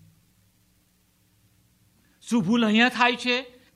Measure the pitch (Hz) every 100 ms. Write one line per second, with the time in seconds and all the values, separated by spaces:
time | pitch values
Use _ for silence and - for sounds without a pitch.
0 | - _ _ _ _ _ _ _ _ _
1 | _ _ _ _ _ _ _ _ _ _
2 | _ _ - 233 175 240 226 214 247 247
3 | 247 247 247 247 262 - _